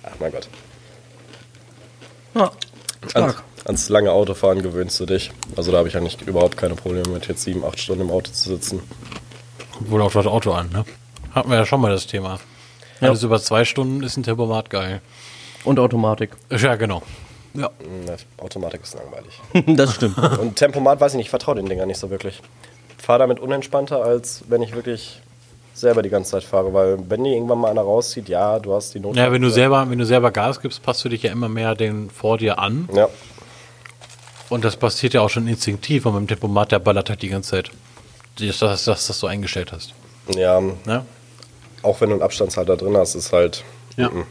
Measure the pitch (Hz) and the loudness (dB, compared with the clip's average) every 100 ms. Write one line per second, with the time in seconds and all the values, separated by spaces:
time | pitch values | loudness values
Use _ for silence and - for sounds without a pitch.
0 | - - 80 - - - - - - - | -16 -8 -8 -8 -14 -20 -20 -20 -20 -20
1 | - - - - - - - - - - | -20 -20 -20 -20 -20 -20 -20 -20 -20 -20
2 | - - - 226 196 - - - - - | -20 -20 -8 0 0 0 -18 -14 -12 -12
3 | - 120 123 127 - - - 101 - 107 | -4 0 0 -2 -10 -14 -6 -4 2 2
4 | 104 90 98 95 98 95 92 85 90 - | 4 2 2 2 2 2 0 -4 -4 -4
5 | 90 92 - - - - 87 87 85 90 | -2 -2 -2 -12 -10 -6 2 2 2 0
6 | 85 - - 90 87 - 90 82 95 90 | -4 -6 -4 2 2 2 -4 -4 -6 -4
7 | 90 90 - 87 - 90 71 - - 95 | -4 -6 -6 -6 -4 -4 -4 -6 -6 -4
8 | 92 92 - - 92 90 - 95 - - | -2 -2 -4 -6 -4 -4 -6 -8 -10 -18
9 | - - - - - - - - 107 107 | -16 -16 -18 -20 -20 -20 -20 -12 -2 2
10 | 101 104 98 110 107 87 87 92 110 - | 2 4 2 2 0 -2 -2 -4 -6 -10
11 | - - - - 127 120 104 139 117 98 | -20 -18 -6 -4 0 2 2 2 2 0
12 | - 104 95 95 - - - - - - | -2 -6 -6 -8 -14 -20 -20 -20 -20 0
13 | 131 117 113 110 - 110 117 - 131 135 | 2 2 2 2 2 2 2 0 -2 -2
14 | 127 - 117 113 113 110 107 98 95 98 | -4 -6 -4 -2 0 -2 -4 -6 -4 -8
15 | - - - - - - - 135 123 117 | -10 -20 -20 -20 -20 -8 0 4 4 4
16 | 110 107 107 - - 120 131 117 110 90 | 2 0 -4 -8 -6 0 2 2 0 -2
17 | - - - - - 143 139 - 80 92 | -8 -18 -18 -20 -16 -8 -8 -8 -16 -12
18 | 87 85 - - 92 98 85 - - - | -10 -12 -14 -16 -14 -10 -10 -10 -14 -16
19 | 69 - - - - 180 160 156 139 110 | -14 -16 -18 -20 0 2 4 6 4 4
20 | 117 98 123 131 113 101 143 139 135 139 | 0 2 2 2 -2 2 2 4 4 6
21 | 143 131 107 - - 123 95 92 95 92 | 4 2 -2 -4 -2 -2 -2 -2 -2 -4
22 | 98 95 98 - - - - - - - | -6 -8 -8 -12 -20 -20 -20 -20 -20 -16
23 | - 120 131 123 127 139 139 139 139 143 | 2 4 4 2 0 -4 -2 -4 -2 -2
24 | 117 120 120 - - 117 113 117 123 113 | 0 0 -2 -14 -2 0 0 -6 -6 -8
25 | - - - - _ - - - 123 113 | -10 -20 -20 -20 _ -20 -20 0 4 4
26 | 101 101 92 98 - 98 95 95 95 95 | 2 0 0 -4 0 0 2 4 4 2
27 | 92 110 135 123 120 120 113 107 101 110 | -2 -2 0 0 2 2 2 2 2 2
28 | 120 - 98 87 104 110 104 98 104 107 | 0 -6 -4 0 2 0 0 -2 -2 -8
29 | 98 123 123 123 127 113 131 135 131 123 | -4 2 4 4 4 4 6 4 2 -2
30 | 113 123 120 104 110 139 139 - - 123 | 4 4 4 2 -2 -2 -8 -8 -4 -4
31 | 127 113 110 110 117 110 113 110 110 107 | -4 -2 -4 -2 -4 -2 -2 0 -2 -2
32 | 107 - 107 113 110 90 98 120 175 98 | -8 -4 0 2 2 0 0 -2 0 4
33 | - - - - - - - - - - | 4 2 -20 -20 -20 -20 -20 -20 -20 -20
34 | - - - - - 120 110 - 120 - | -20 -20 -20 -20 -6 -2 -2 0 -2 0
35 | 131 123 107 117 117 113 - 101 - 147 | 0 2 2 0 -2 -2 -4 -6 -2 0
36 | 120 101 104 107 107 101 104 104 92 98 | 0 -2 -2 -4 0 0 2 2 4 2
37 | 95 104 98 95 95 95 - - - - | 0 -6 -6 -6 -4 -4 -6 -14 -20 -20
38 | - - - - 107 95 110 98 - 104 | -20 -20 -20 -8 -6 0 0 0 -2 -2
39 | - 98 98 101 95 98 85 82 - - | -2 -4 -6 -6 -6 -6 -8 -10 -16 -20
40 | - - - 92 92 92 95 90 - 117 | -20 -20 -6 0 4 4 2 -6 -4 -4
41 | 127 - - - - - - - 104 98 | -6 -20 -20 -20 -20 -20 -20 -4 0 2
42 | 110 101 98 - 95 - 90 87 95 101 | 2 2 0 0 -2 -2 0 0 2 2
43 | 90 90 - 90 87 - - - - - | 2 -2 0 2 2 0 -14 -20 -18 -4
44 | 123 90 82 | -2 -2 -8